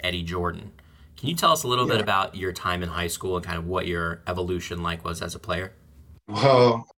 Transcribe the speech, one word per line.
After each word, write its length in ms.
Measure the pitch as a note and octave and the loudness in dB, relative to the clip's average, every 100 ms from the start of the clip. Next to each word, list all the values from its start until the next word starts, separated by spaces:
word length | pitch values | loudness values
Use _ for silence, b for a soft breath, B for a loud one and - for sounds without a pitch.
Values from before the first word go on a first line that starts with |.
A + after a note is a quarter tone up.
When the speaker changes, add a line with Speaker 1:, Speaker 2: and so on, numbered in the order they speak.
Speaker 1:
Eddie 200 | F2+ F2+ | -4 -4
Jordan. 480 | E2 F2+ F2 E2 - - b b b - | -4 -4 -4 -4 -12 -20 b b b -10
Can 140 | C3+ | -6
you 60 | E3+ | 2
tell 160 | E3+ | 4
us 120 | B2 | 4
a 40 | B2+ | 2
little 180 | B2 A#2+ | 2 2
bit 120 | A2+ | 2
Speaker 2:
Yeah. 40 | |
Speaker 1:
about 340 | G#2 G2 F#2+ F#2+ | 2 2 0 -2
your 160 | F#2 | -6
time 300 | E2+ F#2 F2+ | -4 -2 -2
in 80 | F2 | -2
high 180 | E2+ E2+ | -2 -4
school 280 | - F#2+ F2+ | -4 -4 -4
and 100 | E2+ | -4
kind 140 | E2+ | -6
of 80 | E2 | -2
what 180 | F#2 - | -2 -2
your 380 | E2+ E2 E2 - | -2 -2 -4 -6
evolution, 560 | F2+ F2+ F2+ - F2 | -4 -2 -4 -4 -6
like, 240 | E2+ E2 E2+ | -4 -4 -6
was 160 | E2+ | -6
as 140 | E2+ - | -8 -8
a 40 | |
player? 340 | - F2 - - - - - - - | -6 -4 -6 -12 -20 -20 -20 -20 -10
Speaker 2:
Well, 600 | G#2 C3+ B2+ A#2+ A2+ - _ | 2 6 8 8 4 -4 _